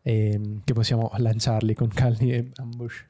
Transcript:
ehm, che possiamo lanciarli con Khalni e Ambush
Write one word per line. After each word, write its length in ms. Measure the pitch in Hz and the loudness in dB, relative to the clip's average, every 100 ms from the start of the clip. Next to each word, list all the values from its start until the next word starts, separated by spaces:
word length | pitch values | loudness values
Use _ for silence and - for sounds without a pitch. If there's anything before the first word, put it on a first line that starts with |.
ehm, 600 | - 110 107 104 104 107 - | -2 2 2 0 -4 -6 -2
che 80 | |
possiamo 360 | 117 113 117 113 104 | 0 2 2 0 0
lanciarli 580 | 117 113 123 110 110 | 0 2 2 2 2
con 140 | 110 117 | 2 0
Khalni 460 | - 123 110 123 | 2 2 2 2
e 180 | 123 120 - | 0 -4 -8
Ambush 500 | 123 120 120 - - | -12 -10 -10 -12 -12